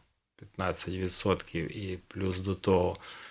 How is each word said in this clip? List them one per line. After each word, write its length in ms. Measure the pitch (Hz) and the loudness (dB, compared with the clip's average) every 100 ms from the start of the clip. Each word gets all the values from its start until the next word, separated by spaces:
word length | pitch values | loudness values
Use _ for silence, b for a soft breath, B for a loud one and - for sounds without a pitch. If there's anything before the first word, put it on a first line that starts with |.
| _ _ _ - | _ _ _ -20
п'ятнадцять 560 | - - 90 87 - 92 | -12 -4 -2 -2 -4 -2
відсотків 840 | 92 - 101 87 - 87 82 - | -2 0 2 2 0 -4 -4 -4
і 220 | 98 90 - | -6 -6 -8
плюс 320 | 101 95 92 | -4 -2 0
до 160 | 95 95 | -2 0
того 420 | - 92 90 92 B B B | 4 6 6 0 B B B